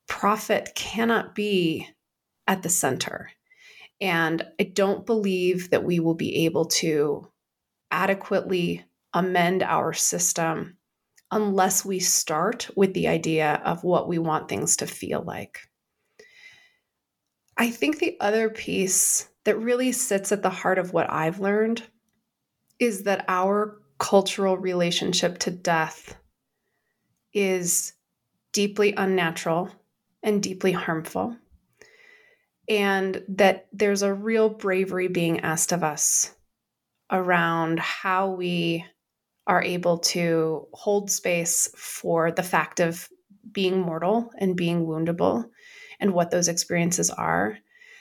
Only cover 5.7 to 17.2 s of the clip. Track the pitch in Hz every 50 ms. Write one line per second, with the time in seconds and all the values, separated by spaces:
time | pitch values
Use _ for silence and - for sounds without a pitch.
5.7 | - - - 175 175 170 165 165 165 165 - - - - 165 165 170 160 165 165
6.7 | - - - 165 156 147 147 147 143 - - - _ _ _ _ _ _ _ _
7.7 | _ _ _ - 151 165 185 190 196 196 - - 202 185 - 180 190 180 175 175
8.7 | 170 175 - _ _ _ _ _ - 175 185 185 180 180 170 175 190 185 180 -
9.7 | - 160 131 160 160 - - - - 175 170 - - 175 165 165 160 165 - 175
10.7 | - _ _ _ _ _ _ _ _ _ _ _ 185 214 214 202 190 190 185 190
11.7 | 190 - - 196 190 180 175 - - - - - 156 156 170 214 254 - - -
12.7 | - 196 196 190 180 180 160 160 165 165 165 165 160 160 151 151 147 - - 160
13.7 | 170 170 - 180 180 156 - - 175 165 165 160 151 147 - - - 196 147 -
14.7 | - - - - - - - - - - - - - 78 - - - - - _
15.7 | _ _ _ _ _ _ _ _ _ - - - - - - - - - - _
16.7 | _ _ _ _ _ _ _ _ _ _